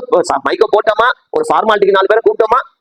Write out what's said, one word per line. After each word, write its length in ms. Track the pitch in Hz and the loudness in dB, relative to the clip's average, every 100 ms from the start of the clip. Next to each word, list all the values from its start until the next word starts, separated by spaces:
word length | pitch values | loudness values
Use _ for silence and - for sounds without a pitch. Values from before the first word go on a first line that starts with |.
| 247 | 2
ப-, 160 | 175 | 0
ச-, 180 | 160 139 | 0 -4
மைக்க 200 | 135 175 220 | -4 -2 0
போட்டோமா, 360 | 208 220 214 240 - _ | 0 0 0 -2 -2 _
ஒரு 140 | 156 156 | -6 -2
ஃபார்மாலிட்டிக்கு 520 | 151 208 208 190 196 | 0 0 0 2 0
நாலு 140 | 196 | 2
பேரை 100 | 220 | 2
கூப்பிட்டோமா 360 | 226 214 220 247 - _ | 0 0 0 0 -2 _